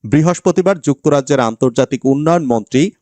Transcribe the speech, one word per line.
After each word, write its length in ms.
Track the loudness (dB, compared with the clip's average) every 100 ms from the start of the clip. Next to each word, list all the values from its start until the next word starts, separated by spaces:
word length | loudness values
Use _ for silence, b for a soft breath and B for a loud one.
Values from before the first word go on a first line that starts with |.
বৃহস্পতিবার 720 | 0 0 2 0 -2 0 0 0
যুক্তরাজ্যের 600 | -2 -2 0 0 0 0
আন্তর্জাতিক 600 | 0 0 -2 0 -2 -2
উন্নয়ন 400 | -2 0 0 0
মন্ত্রী 460 | 0 -2 0 -2 -2 _